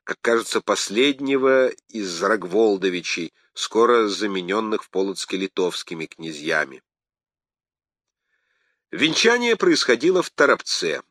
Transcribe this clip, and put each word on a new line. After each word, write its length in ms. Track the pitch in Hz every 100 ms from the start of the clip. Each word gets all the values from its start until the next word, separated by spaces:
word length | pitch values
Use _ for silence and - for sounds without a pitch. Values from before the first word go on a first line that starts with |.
как 140 | - -
кажется, 400 | 117 117 104 110
последнего 1080 | - 98 - 104 139 135 139 135 135 131 127 - _
из 360 | 110 98 82
Рогволдовичей, 1080 | 98 107 90 98 110 98 95 90 - - 82 _ _
скоро 540 | - - 107 117 120 104
заменённых 800 | 90 104 95 87 104 110 107 -
в 40 |
Полоцке 480 | 95 98 92 - 95
литовскими 680 | 95 - 90 - - 82 78
князьями. 720 | - 80 76 76 78 71 65 _ _ _ _ _ _ _ _ _ _ _ _ _ _ _ _ _ _ _ _ _
Венчание 680 | - 156 151 220 240 240 220
происходило 680 | 185 151 - 117 160 180
в 80 | 160
Торопце. 720 | - 139 117 - - 82 71 -